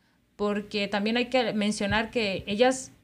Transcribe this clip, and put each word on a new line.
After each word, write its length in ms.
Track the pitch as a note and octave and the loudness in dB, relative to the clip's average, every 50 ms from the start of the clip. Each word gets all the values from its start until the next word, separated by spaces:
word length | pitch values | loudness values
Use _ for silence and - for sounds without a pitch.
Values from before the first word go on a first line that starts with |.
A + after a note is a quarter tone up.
| _ _ _ _ _ _ _ | _ _ _ _ _ _ _
porque 520 | - G#3 G#3 G#3 G#3 G#3 - - G#3 G3+ G3 | -4 -2 -2 -2 -2 -4 -4 -4 -4 -2 -2
también 260 | G#3 G#3 G3+ G#3+ A3+ A#3+ | -2 -2 0 0 0 0
hay 100 | B3+ B3+ | 0 2
que 260 | B3+ B3+ A#3+ G#3+ G3+ | 2 2 2 2 0
mencionar 560 | G#3+ G3+ G#3 G#3 G#3 G#3 G3 G3+ G#3+ A3+ A3 | 0 0 0 0 0 0 0 0 0 0 0
que 320 | - B3 A3 G3+ F#3+ - - - | -2 -2 -2 -2 -2 -4 -4 -4
ellas 440 | G#3 G#3 B3 B3+ C4 C4 - - - _ | 2 4 4 4 4 2 -4 -12 -18 _